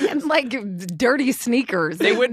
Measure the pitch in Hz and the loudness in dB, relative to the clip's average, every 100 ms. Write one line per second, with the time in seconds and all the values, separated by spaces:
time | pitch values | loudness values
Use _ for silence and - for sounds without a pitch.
0 | 277 302 302 311 254 254 202 180 180 165 | -2 -2 0 0 0 -6 -6 -8 -8 0
1 | 247 277 262 - - 240 240 185 156 160 | 2 2 0 0 0 0 0 -2 -2 2
2 | 175 220 247 | 2 4 2